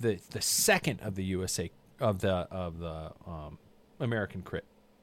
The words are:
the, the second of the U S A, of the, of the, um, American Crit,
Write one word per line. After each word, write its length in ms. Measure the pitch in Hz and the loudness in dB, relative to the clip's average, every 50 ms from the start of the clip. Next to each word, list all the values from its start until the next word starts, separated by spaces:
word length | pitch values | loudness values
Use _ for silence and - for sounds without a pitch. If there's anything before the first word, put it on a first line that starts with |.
the, 180 | 120 117 101 87 - - | 2 2 2 2 -2 -8
the 120 | - 104 - | -6 -4 0
second 580 | - - - - - 208 - - - 117 - | 2 2 4 6 6 6 4 4 0 -2 -2
of 140 | - 107 98 | -2 -4 -2
the 100 | 98 95 | -2 0
U 200 | 95 95 92 92 | 0 0 0 0
S 140 | 90 - - | 0 -2 -2
A, 100 | 87 85 - - - - - - | -2 -4 -6 -12 -20 -20 -6 0
of 180 | - 113 101 92 | 2 2 2 2
the, 120 | - 98 92 90 87 - | 2 2 2 2 0 -2
of 280 | 95 95 90 87 82 82 | -4 -4 -4 -4 -6 -6
the, 320 | 85 82 80 80 80 78 - - - | -6 -6 -6 -6 -8 -10 -12 -14 -12
um, 320 | 92 85 78 76 76 76 - - - - - - - - - | -10 -10 -8 -10 -10 -14 -16 -18 -20 -20 -20 -20 -20 -8 -4
American 420 | 139 120 117 110 101 92 - 92 90 | -2 0 2 0 0 -2 -4 -6 -8
Crit, 220 | - - - - - _ - - _ _ _ | -6 -6 -6 -6 -8 _ -20 -20 _ _ _